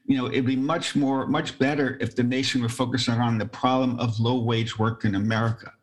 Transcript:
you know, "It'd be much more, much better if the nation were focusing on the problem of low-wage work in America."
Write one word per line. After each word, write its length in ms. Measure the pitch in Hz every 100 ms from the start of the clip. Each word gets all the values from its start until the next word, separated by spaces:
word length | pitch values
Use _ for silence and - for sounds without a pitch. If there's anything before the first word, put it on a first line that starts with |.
| -
you 120 | 135
know, 100 | 123
"It'd 180 | - 127
be 120 | 131
much 400 | 139 170 170 143
more, 280 | 135 135 -
much 300 | 151 - -
better 400 | 131 147 131 117
if 140 | 110 -
the 80 |
nation 380 | 123 127 135 131
were 80 | 117
focusing 460 | 117 120 127 123 117
on 220 | 120 113
the 80 | 104
problem 520 | - 127 131 127 120
of 220 | 120 107
low-wage 580 | 117 127 113 113 113 110
work 280 | 110 117 110
in 100 | 98
America." 560 | 107 110 113 113 - -